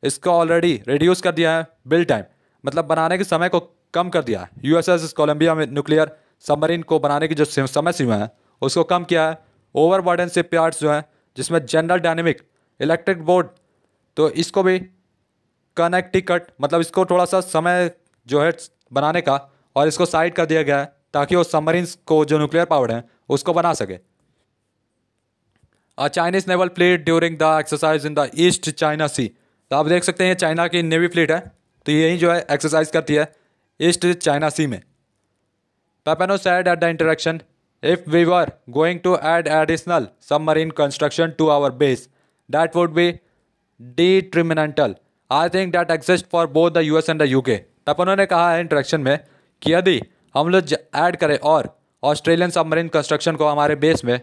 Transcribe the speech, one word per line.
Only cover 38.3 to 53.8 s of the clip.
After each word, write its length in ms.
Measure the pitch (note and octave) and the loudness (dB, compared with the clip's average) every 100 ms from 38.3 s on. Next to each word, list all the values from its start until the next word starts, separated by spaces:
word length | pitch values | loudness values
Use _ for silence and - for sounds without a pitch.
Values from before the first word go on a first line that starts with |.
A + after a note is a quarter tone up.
| F3+ E3 - - B2+ | 2 0 -6 -8 0
going 240 | D#3+ F3 F3+ | 0 0 0
to 100 | F3+ D#3 | 0 2
add 180 | E3+ D#3 D#3 | 0 2 0
additional 500 | D#3 E3 F3 E3+ A2 _ - | 2 -2 0 -2 -2 _ -4
submarine 440 | D3+ D#3 D#3 D#3+ - | -2 0 0 0 -2
construction 540 | D3 C#3 D3 - E3 D3+ | -2 0 -4 -2 -4 0
to 100 | D#3 | 2
our 200 | D3 C#3 B2 | 2 0 0
base, 240 | C#3+ B2 - _ _ _ _ | 0 0 -6 _ _ _ _
that 300 | D3 E3 F3+ | -2 -2 0
would 160 | F3 | -2
be 120 | D#3 F3 E3 _ _ _ _ _ _ A#2+ B2 | 0 -2 -2 _ _ _ _ _ _ -14 0
detrimental। 960 | F3 F#3+ F#3 E3+ E3 D#3+ D3+ D3 C3+ F#2+ _ _ _ | 2 2 2 -2 0 0 -2 0 -2 -2 _ _ _
I 140 | C3+ E3+ | 0 0
think 260 | F#3 F#3+ | -2 -2
that 180 | F3 E3+ E3 | -2 -2 -2
exists 340 | C#3 F3+ - | 0 0 0
for 160 | E3+ E3 | -2 0
both 200 | C#3+ E3+ | 2 2
the 120 | E3+ D#3 | 2 2
U 160 | D#3 | 0
S 100 | D#3+ | 0
and 100 | D#3 | 0
the 80 | D3 | 2
U 100 | C3 B2+ | 2 0
K।" 100 | G#2+ - _ - | -4 -4 _ -6
पेपेनो 280 | D3 F3+ | -2 0
ने 120 | G3 G3 | 2 2
कहा 260 | F3 F3 | 2 2
है 80 | E3+ | 0
इंटरेक्शन 400 | E3+ D3+ C3+ D#3+ | 0 -2 0 -2
में 180 | C3+ D3 - _ _ _ | 0 -2 -4 _ _ _
कि 120 | - | 0
यदि 260 | E3 F#3 C#3+ - _ _ | 2 2 0 -2 _ _
हम 140 | C3+ D#3+ | -2 2
लोग 120 | F#3 | 2
ज-, 180 | D#3+ D3 - | 2 -4 -4
ऐड 220 | C#3+ E3+ F3 | 0 0 0
करें 220 | D#3 D3 | 0 0
और 360 | D3 D#3 - _ _ _ | 2 2 0 _ _ _
ऑस्ट्रेलियन 480 | C#3 D3 - E3 F3+ | -2 0 2 2 2
सबमरीन 380 | E3+ D#3+ D#3+ E3+ | 0 0 0 0
कंस्ट्रक्शन 480 | D#3+ C#3+ D#3 - D#3 | -2 0 -2 -2 0
को 100 | D3+ | 0
हमारे 300 | D3 D3 | 2 0
बेस 280 | D3 | 2